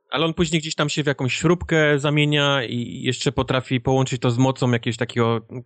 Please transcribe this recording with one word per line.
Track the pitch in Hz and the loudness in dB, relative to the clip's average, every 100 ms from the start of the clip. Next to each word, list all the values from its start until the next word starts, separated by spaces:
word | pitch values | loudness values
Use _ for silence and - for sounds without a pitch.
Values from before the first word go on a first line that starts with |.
| - | -6
Ale | 131 | -2
on | 165 | -2
później | 165 175 170 | 0 0 0
gdzieś | 156 | -2
tam | - 147 | -2 -2
się | - | 0
w | 147 | -2
jakąś | 135 131 | 0 -2
śrubkę | - 156 175 - 165 151 147 | 0 0 0 0 2 4 2
zamienia | 147 151 147 147 143 139 | 2 2 2 2 2 0
i | 113 120 120 - | -2 -4 -6 -6
jeszcze | 127 123 - | -4 -2 -2
potrafi | 135 127 131 - 131 | 0 0 0 0 -2
połączyć | 135 131 131 127 | 2 2 2 0
to | 127 | 0
z | 120 | 2
mocą | 131 131 127 | 2 2 0
jakiegoś | 120 139 120 | 0 -2 -4
takiego | 120 120 117 113 - 117 | -4 0 0 0 -4 -16